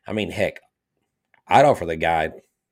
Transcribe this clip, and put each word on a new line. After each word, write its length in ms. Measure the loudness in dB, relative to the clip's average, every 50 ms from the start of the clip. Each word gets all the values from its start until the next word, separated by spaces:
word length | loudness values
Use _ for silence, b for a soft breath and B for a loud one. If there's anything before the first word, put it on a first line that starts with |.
| B -10
I 40 |
mean, 200 | -8 -6 -6 -6
heck, 280 | -4 -4 -4 -4 -6 -8 _ _ _ _ _ _ _ _ _ _ _ _ _ _ _ _ _ 2
I'd 180 | 4 4 6
offer 200 | 4 4 0 -2
the 100 | -6 -6
guy 360 | -4 -2 -2 0 0 -2 -4 -6 -12 -20 _ _ _ _ _